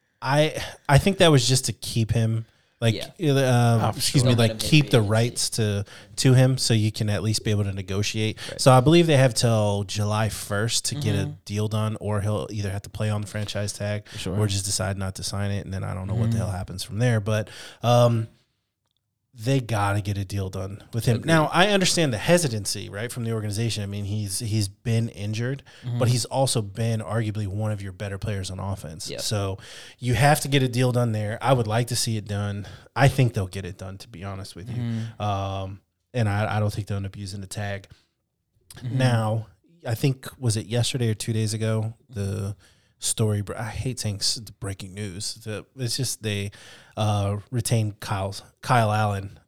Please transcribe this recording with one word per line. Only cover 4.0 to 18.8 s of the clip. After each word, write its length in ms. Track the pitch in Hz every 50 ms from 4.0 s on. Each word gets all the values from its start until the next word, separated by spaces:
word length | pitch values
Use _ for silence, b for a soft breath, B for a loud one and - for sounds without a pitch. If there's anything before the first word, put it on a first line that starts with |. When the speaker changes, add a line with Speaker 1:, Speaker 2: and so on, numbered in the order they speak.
| - - - 156 123
Speaker 3:
sure. 60 | 123
Speaker 1:
me, 60 | 120
Speaker 2:
Don't 40 | 113
let 100 | 117 110
Speaker 1:
like, 20 |
Speaker 2:
him 80 | 113 110
hit 100 | - -
Speaker 1:
keep 160 | - 151 143
the 40 | 139
Speaker 2:
free 60 | - 123
agency. 100 | 107 101
Speaker 1:
rights 380 | 110 110 113 123 - - - -
to, 340 | - - 113 107 101 101 98 B B B B B B -
to 160 | - 135 131
him 240 | 127 131 131 135 131
so 160 | - - 117
you 180 | 110 107 107
can 180 | 107 - 113 104
at 120 | 104 95 87
least 200 | 110 107 - -
be 80 | 113
able 140 | 104 104 104
to 80 | 98 95
negotiate. 640 | 95 95 92 95 98 107 - - 110 110 110 101 B B B
Speaker 2:
Right. 120 | B -
Speaker 1:
So 100 | - 135
I 80 | 127 127
believe 280 | 120 147 165 175 175 160
they 100 | 151 135
have 160 | 135 131 110
till 500 | - - 117 113 110 107 104 101 101 101
July 460 | 98 98 104 104 104 107 107 110 104
first 560 | - - - - 104 101 110 117 - - -
to 100 | - -
get 200 | 98 - 107 104
a 40 | 98 -
Speaker 3:
Mm-hmm. 60 | - - - _
Speaker 1:
deal 220 | - 101 104 107 107
done, 300 | 107 107 110 107 - -
or 220 | - 101 107 104
he'll 260 | 98 107 107 98 65 -
either 180 | 104 110 101 98
have 140 | 95 101 -
to 60 | -
play 200 | - - 110 107
on 120 | 104 104
the 60 | 107 101
franchise 460 | - 107 104 - - 101 104 101 -
tag 340 | - 104 104 104 104 - -
Speaker 3:
For 100 | - 104
sure. 180 | - - 87 104
Speaker 1:
or 100 | 107 104
just 180 | 101 101 95
decide 320 | 101 101 - 98 98 98 98
not 180 | 98 95 95
to 80 | - -
sign 280 | - - 98 101 101
it, 140 | 101 98 -
and 80 | - 95
then 100 | 95 98
I 100 | 98 95
don't 140 | 92 92 98
know 80 | 110
what 80 | 113 113 113
the 60 | 117 113
Speaker 3:
Mm-hmm. 0 |
Speaker 1:
hell 140 | 90 -
happens 320 | 101 98 95 - 87 95 -
from 160 | - 95 101
there. 200 | 120 127 117 110
But, 300 | 101 110 110 107 107 B B B B B B B -
um, 440 | 117 120 120 120 120 120 113 113 - - _ _ _ _ _ _ _ _ _